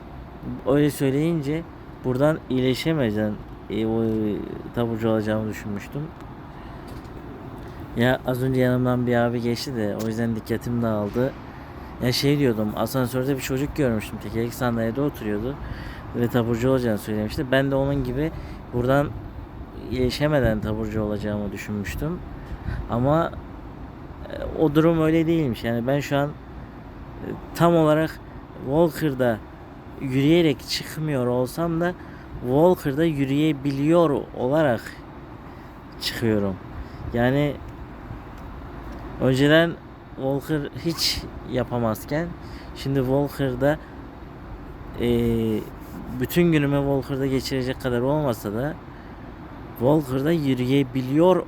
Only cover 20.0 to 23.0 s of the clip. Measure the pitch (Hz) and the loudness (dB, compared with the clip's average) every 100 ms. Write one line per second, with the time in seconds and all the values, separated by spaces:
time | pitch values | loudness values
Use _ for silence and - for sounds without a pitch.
20 | 127 120 147 151 117 107 107 107 110 110 | 2 2 2 4 4 2 0 -2 -2 -2
21 | 107 104 107 104 101 101 - 104 98 - | 0 0 -2 -2 -2 -6 -6 -4 -4 -4
22 | 147 180 - - - - - - - 113 | -4 -4 -8 -12 -10 -8 -6 -4 -2 0